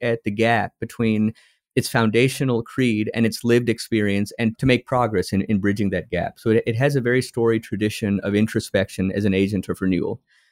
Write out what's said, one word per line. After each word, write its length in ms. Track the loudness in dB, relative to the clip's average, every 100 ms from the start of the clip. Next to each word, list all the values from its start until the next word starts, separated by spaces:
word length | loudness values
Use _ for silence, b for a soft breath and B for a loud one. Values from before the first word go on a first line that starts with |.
at 220 | -4 -4
the 80 | -4
gap 420 | 0 2 2 0 -6
between 540 | -10 -4 0 2 0 -4 b b _ -4
its 120 | -2
foundational 720 | 0 2 4 2 2 -2 -2
creed 480 | -2 0 0 2 -2
and 120 | 0 0
its 180 | 0
lived 260 | 2 2 2
experience, 640 | -2 -2 0 0 0 -2 -2
and 200 | -4 0
to 80 | 2
make 200 | 2 0
progress 460 | -2 0 0 -2
in, 120 | -2
in 160 | 0 0
bridging 320 | 0 0 -2
that 180 | -4 -4
gap. 280 | -4 -4 -4
So 120 | 0
it, 140 | 2 2
it 80 | 0
has 200 | 0 0
a 60 |
very 200 | 0 0
storied 420 | 0 0 0 0
tradition 560 | -2 -2 -2 -2 0 0
of 140 | 0 0
introspection 760 | 2 0 -2 -2 -2 -2 -4
as 120 | 0
an 100 | 0
agent 360 | 2 2 0 -4
of 100 | -4
renewal. 400 | 0 0 -2 -8 _ _ _